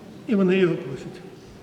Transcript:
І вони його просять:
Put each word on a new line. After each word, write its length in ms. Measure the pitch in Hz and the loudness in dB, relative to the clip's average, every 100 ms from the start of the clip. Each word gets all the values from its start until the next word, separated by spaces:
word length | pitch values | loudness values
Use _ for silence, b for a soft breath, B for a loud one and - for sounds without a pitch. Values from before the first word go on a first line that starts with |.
| - - - | -18 -10 0
І 80 | |
вони 220 | 202 190 190 | 2 4 4
його 180 | 175 | 4
просять: 460 | 160 - - - - - - - - | 0 -6 -10 -12 -14 -18 -20 -20 -20